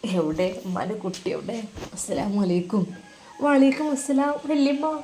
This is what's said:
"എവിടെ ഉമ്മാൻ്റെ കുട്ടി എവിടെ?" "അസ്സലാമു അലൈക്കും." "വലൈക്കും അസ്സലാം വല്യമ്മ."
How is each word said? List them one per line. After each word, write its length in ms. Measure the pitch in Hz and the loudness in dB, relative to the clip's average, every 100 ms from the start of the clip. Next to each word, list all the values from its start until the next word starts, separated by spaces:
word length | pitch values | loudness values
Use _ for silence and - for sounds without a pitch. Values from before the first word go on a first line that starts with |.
| 220 185 | -2 0
"എവിടെ 300 | 156 160 185 185 | 0 0 -2 -2
ഉമ്മാൻ്റെ 320 | 190 185 180 214 | -6 -4 -4 -4
കുട്ടി 260 | 185 185 - | -6 -6 -6
എവിടെ?" 200 | - - 233 214 - - | -6 -6 -8 -8 -12 -14
"അസ്സലാമു 440 | - - 185 202 202 | -10 -6 -4 0 0
അലൈക്കും." 380 | 190 175 175 214 180 - - - - - | 2 2 2 0 -2 -6 -18 -20 -20 -2
"വലൈക്കും 420 | 285 285 269 269 302 | 2 6 6 4 -2
അസ്സലാം 400 | 277 - 269 285 294 294 | -2 0 2 2 -2 -2
വല്യമ്മ." 360 | 294 277 285 311 302 | 2 2 2 -2 -4